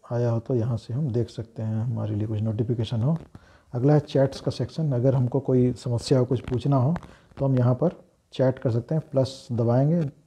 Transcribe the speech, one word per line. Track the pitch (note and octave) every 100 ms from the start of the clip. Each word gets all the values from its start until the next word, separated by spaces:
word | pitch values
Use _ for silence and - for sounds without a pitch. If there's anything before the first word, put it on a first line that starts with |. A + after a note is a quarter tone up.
| -
आया | A#2+ A#2+
हो | A2+
तो | -
यहाँ | B2+ A2 A2+
से | -
हम | A#2+ D#3
देख | A2+ A2+
सकते | - G#2+ -
हैं, | A2 A2
हमारे | A#2 A2+ G#2+
लिए | G#2 G#2+
कुछ | G#2+
notification | A2 A2 A2+ A#2 A2 A#2
हो। | B2 D#3+ - - - - _
अगला | B2 C3
है | D3+
chats | D3 C#3+ C3+ -
का | -
section। | - A#2+ - D#3+
अगर | B2 C3
हमको | C3 B2 C3+
कोई | C3+ C3 B2
समस्या | B2 - A#2 - C3+
हो, |
कुछ | B2+ B2+
पूछना | - B2 C#3 C#3
हो | B2+ E3+ - - _ -
तो |
हम | C3+ C3
यहाँ | B2
पर | B2+ E3 - - _ _
chat | - C3 B2+
कर | B2+
सकते | A2+ A#2+
हैं, | D#3+ -
Plus | C3+ B2+ - -
दबाएंगे | A#2 A#2 A#2+ C#3+ E3+ D3 -